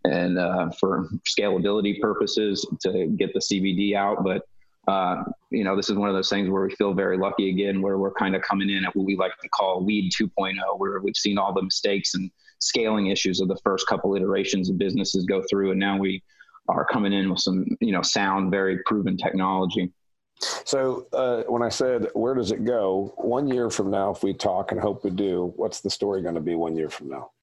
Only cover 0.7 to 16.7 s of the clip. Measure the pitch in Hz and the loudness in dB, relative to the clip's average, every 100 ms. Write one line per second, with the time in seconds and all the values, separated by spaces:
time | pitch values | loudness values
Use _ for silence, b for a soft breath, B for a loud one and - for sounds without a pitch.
0.7 | - 95 90 87 101 - - 104 95 101 | -2 0 0 -2 -4 -2 0 2 2 0
1.7 | 104 101 101 107 98 104 - 107 95 - | 0 0 0 -2 0 0 0 0 -2 -4
2.7 | 113 92 98 82 92 98 95 - 101 98 | -4 -2 0 0 0 0 -2 -2 0 0
3.7 | 92 101 101 101 98 95 95 - - - | 0 0 0 0 0 0 -2 -6 -20 -20
4.7 | _ - 98 90 87 - - _ - 95 | _ 0 2 0 -2 -6 -10 _ -2 0
5.7 | 98 98 101 104 95 95 101 92 95 95 | 0 0 0 2 0 0 0 2 0 0
6.7 | - 101 92 95 92 98 98 98 92 101 | 0 0 2 2 2 0 0 0 2 0
7.7 | 98 98 98 98 - 95 95 - 101 98 | 0 0 0 -2 0 0 0 0 0 0
8.7 | 98 92 98 95 95 92 - - - 95 | 0 -2 0 0 0 -2 -4 -4 0 0
9.7 | 92 92 107 92 - 107 - 95 95 95 | 0 0 0 0 0 -2 0 -4 -4 -4
10.7 | 98 98 98 98 - 104 101 98 95 95 | -2 -2 -2 -2 -2 0 0 0 0 -2
11.7 | - 104 101 - 95 92 _ b b - | -2 0 0 -2 -4 -6 _ b b -2
12.7 | 123 113 107 98 101 98 92 92 92 - | 0 2 2 2 0 0 0 0 2 2
13.7 | 95 - 98 101 98 95 98 98 101 92 | 2 0 0 2 2 2 0 0 0 0
14.7 | 92 98 98 95 98 90 95 - 98 98 | 0 0 0 0 0 0 0 0 0 2
15.7 | 95 98 98 98 95 _ B B B - | 2 2 2 0 -2 _ B B B -2